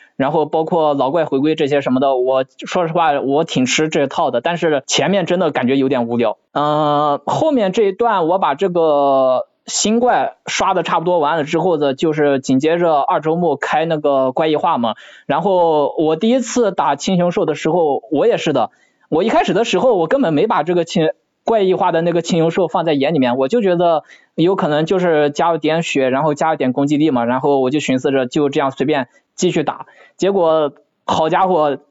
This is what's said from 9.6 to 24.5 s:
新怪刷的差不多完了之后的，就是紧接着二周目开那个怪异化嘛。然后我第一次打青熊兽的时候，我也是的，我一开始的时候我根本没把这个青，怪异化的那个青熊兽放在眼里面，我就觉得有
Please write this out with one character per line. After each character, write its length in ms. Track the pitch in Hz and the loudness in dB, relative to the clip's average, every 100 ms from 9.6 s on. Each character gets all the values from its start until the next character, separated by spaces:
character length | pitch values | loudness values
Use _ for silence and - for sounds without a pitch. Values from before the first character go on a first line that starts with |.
新 360 | - - 202 226 | -10 -4 0 2
怪 360 | 240 185 135 - - | 2 2 0 -6 -10
刷 280 | - 190 | -4 -2
的 80 | 190 | 0
差 160 | 165 175 | -2 -2
不 60 | |
多 140 | 170 175 | 0 0
完 180 | 143 165 | 0 0
了 60 | |
之 160 | 147 165 | -2 -2
后 180 | 175 160 | 0 0
的， 160 | 143 | 0
就 180 | 131 165 | 0 -2
是 280 | 156 147 135 | 0 2 0
紧 180 | 139 131 | 0 0
接 200 | 156 175 | 2 0
着 220 | 175 151 | 2 2
二 200 | 135 175 | 0 -2
周 160 | 151 165 | 0 -2
目 200 | 175 139 | 0 -2
开 300 | - 151 165 | -2 -2 0
那 100 | 160 | -2
个 360 | 147 135 131 | 0 0 0
怪 160 | 131 160 | 0 0
异 80 | 147 | 0
化 200 | 175 151 | 0 0
嘛。 200 | 117 107 - - - | -2 -6 -14 -20 -4
然 140 | 143 | -2
后 540 | 196 185 170 151 139 - | 0 2 2 2 0 0
我 200 | 156 160 | -2 0
第 120 | 226 | 0
一 120 | 262 | 0
次 320 | 233 - 220 | 0 0 -2
打 240 | 180 151 143 | 0 -2 -2
青 200 | - 185 | 0 0
熊 160 | 175 | 0
兽 140 | 175 160 | 0 -2
的 80 | |
时 160 | 147 160 | -2 0
候， 320 | 170 160 131 - | 0 0 0 -2
我 160 | 143 214 | 0 2
也 100 | 190 | 2
是 160 | 170 | 0
的， 180 | 135 107 - _ _ _ | 0 -2 -6 _ _ _
我 140 | 151 | -2
一 60 | 214 | 2
开 140 | 311 | 0
始 100 | 370 | 2
的 100 | 175 | 0
时 140 | 226 196 | 0 0
候 180 | 254 202 | 2 2
我 120 | 160 | 2
根 120 | 269 | 0
本 140 | 208 | 0
没 120 | 151 214 | 0 0
把 160 | 180 | 0
这 120 | 156 | 0
个 100 | 175 | -2
青， 260 | 165 - 156 - _ _ | 0 0 -2 -2 _ _
怪 180 | - 220 | -2 0
异 120 | 190 | 2
化 160 | 185 180 | 2 0
的 120 | 165 | 0
那 100 | 175 | 0
个 100 | 170 | -2
青 160 | 165 175 | 0 0
熊 140 | 165 | 2
兽 160 | 165 170 | 0 -2
放 160 | - | 0
在 80 | 165 | 0
眼 220 | 147 135 | 0 0
里 40 | 165 | 2
面， 180 | 127 127 | 0 0
我 120 | 135 | 0
就 120 | 240 | 0
觉 140 | 196 | 0
得 300 | 175 175 156 - - _ - | 2 2 0 -2 -20 _ -2
有 180 | 165 | 0